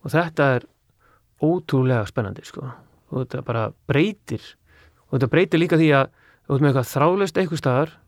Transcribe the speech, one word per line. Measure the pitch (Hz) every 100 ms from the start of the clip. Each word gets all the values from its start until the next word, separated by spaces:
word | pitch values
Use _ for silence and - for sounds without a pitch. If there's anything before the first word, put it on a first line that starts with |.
Og | -
þetta | 156 170 156 143
er | 123 - _ _ _ _ _ _ _
ótrúlega | 151 180 175 135 127 123 101
spennandi, | - 101 - -
sko. | - 131 - _ _ _
Og | 139
þetta | 127 135 127
bara | 113 110 - -
breytir. | 139 196 208 - 110 - - _ _ _ _ _
Og | 135
þetta | 131
breytir | 156 185 165
líka | 170 165
því | 160
að | 139 131
ef | _ _ _ -
þú | 139
ert |
með | 147
eitthvað | 131 120
þráðlaust | 135 151 190 190 185
einhvers | 185 165
staðar | 139 127 160 -